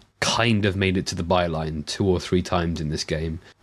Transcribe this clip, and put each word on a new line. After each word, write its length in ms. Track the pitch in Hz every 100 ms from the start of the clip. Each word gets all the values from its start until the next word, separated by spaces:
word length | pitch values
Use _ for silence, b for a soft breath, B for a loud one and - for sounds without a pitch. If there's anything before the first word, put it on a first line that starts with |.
| _ _
kind 460 | - - 117 107 101
of 100 | 95
made 220 | 95 92
it 80 | 78
to 80 | 92
the 80 |
byline 640 | 85 90 85 80 78 78 -
two 220 | - 101
or 120 | 87
three 220 | - 92
times 400 | 90 90 85 80
in 80 | 76
this 140 | 76
game, 360 | - 78 82 82 b _